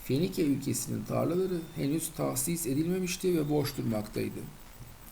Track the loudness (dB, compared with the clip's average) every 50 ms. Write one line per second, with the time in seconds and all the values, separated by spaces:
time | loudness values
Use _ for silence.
0 | -2 0 2 2 2 2 2 2 4 4 4 2 2 0 0 -2 -2 -2 -4 -4
1 | -2 0 0 2 2 2 2 2 2 2 0 -2 -4 -6 -4 -2 0 0 0 0
2 | -2 -2 -4 -2 -2 0 0 0 0 0 0 0 0 0 2 2 2 2 2 2
3 | 0 0 -2 0 2 2 4 4 4 4 2 2 2 2 0 -2 0 0 0 0
4 | 0 -2 -2 -2 -2 -2 -4 -6 -10 -10 -12 -14 -16 -16 -16 -16 -16 -16 -16 -16
5 | -16 -10